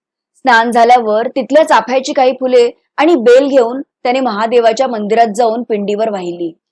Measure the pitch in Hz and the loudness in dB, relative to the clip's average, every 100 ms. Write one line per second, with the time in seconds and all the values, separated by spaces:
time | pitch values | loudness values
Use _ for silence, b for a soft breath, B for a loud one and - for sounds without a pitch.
0 | _ _ _ _ - 226 233 233 233 247 | _ _ _ _ 0 2 2 2 4 4
1 | 220 214 233 269 220 285 311 254 226 269 | 2 -2 -2 -6 0 0 2 0 0 -4
2 | 262 285 254 262 262 247 240 - _ - | -2 0 0 0 0 2 0 -2 _ -2
3 | 302 330 226 247 277 269 233 262 302 _ | 0 2 4 4 4 0 0 -4 -12 _
4 | 247 254 254 202 226 240 226 220 262 240 | -4 -2 -4 -4 -2 0 0 0 -2 -4
5 | 302 226 233 196 233 226 240 214 202 208 | -2 0 0 0 -2 -2 -4 -4 -4 -4
6 | 226 202 175 175 170 165 _ | -4 -4 -8 -8 -10 -12 _